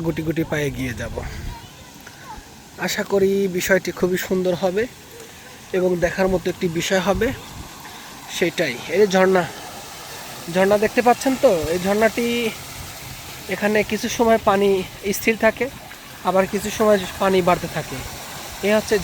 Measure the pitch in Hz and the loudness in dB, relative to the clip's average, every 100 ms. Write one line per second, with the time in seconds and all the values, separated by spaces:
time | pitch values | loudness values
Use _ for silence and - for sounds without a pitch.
0 | 165 160 160 160 156 151 143 123 131 113 | 0 -2 -2 -2 -2 -2 -2 -2 -6 -6
1 | 117 120 - - - - - - - - | -6 -6 -8 -8 -10 -10 -14 -20 -20 -20
2 | - - - 880 - - - - 185 - | -20 -20 -18 -18 -18 -20 -20 -8 -4 -4
3 | 202 202 196 196 196 180 - 190 180 - | 0 2 4 4 0 0 2 2 2 -2
4 | 180 180 - 190 180 175 190 185 247 - | 0 0 0 0 2 0 0 0 -4 -6
5 | - - - - - - - 190 180 180 | -20 -18 -18 -20 -20 -20 -6 0 0 2
6 | 170 - 190 185 180 175 185 165 - 190 | 0 2 0 0 -2 -2 -2 -2 0 0
7 | 180 185 226 - - - - - - - | 2 0 0 -4 -10 -14 -16 -16 -16 -16
8 | - - - - 175 - 160 120 - 165 | -18 -18 -12 -2 -2 0 -2 -2 -4 4
9 | 208 185 185 185 170 - - - - - | 4 6 6 4 2 -4 -14 -14 -14 -14
10 | - - - - - 170 190 208 208 - | -14 -14 -14 -12 -4 2 4 4 4 4
11 | 233 233 269 262 269 180 151 180 180 208 | 4 4 2 4 4 4 2 0 0 4
12 | 220 226 233 240 226 - - - - - | 2 2 0 0 -2 -4 -12 -14 -14 -14
13 | - - - - - 185 208 214 202 214 | -14 -14 -14 -14 -8 -2 2 2 2 -2
14 | 220 - 233 226 220 196 202 196 185 - | -4 2 4 4 4 4 4 2 0 -6
15 | 196 202 - 220 220 220 247 - - - | -4 -2 0 2 2 2 -4 -6 -16 -18
16 | - - 196 185 190 202 208 - 214 208 | -18 -6 0 2 2 0 -4 2 4 4
17 | 185 - 196 190 175 170 160 160 143 131 | 2 -2 2 4 4 2 0 -6 -6 -8
18 | 127 - - - - - 196 214 208 214 | -10 -12 -14 -14 -14 -6 0 2 2 0